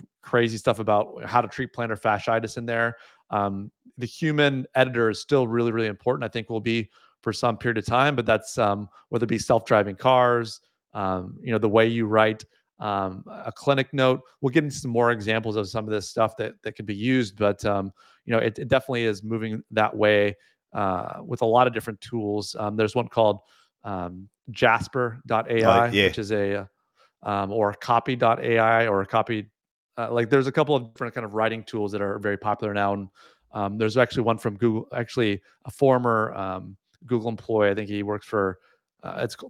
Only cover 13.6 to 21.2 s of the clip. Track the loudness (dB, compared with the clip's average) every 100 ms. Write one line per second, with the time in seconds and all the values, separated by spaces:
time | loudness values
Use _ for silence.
13.6 | 0 0 0 2 2 2 -4 _ 0 2
14.6 | 0 -6 -4 2 2 2 0 -2 -2 -4
15.6 | -2 -4 -4 -4 -4 -2 -2 0 -8 -8
16.6 | -12 -10 -8 -4 0 2 0 0 0 0
17.6 | -2 -2 -4 -10 _ _ -2 0 0 -2
18.6 | 0 0 0 -2 -2 -4 -6 -6 -4 -8
19.6 | -4 0 0 2 4 4 4 -2 _ _
20.6 | _ -4 -2 -2 -6 -10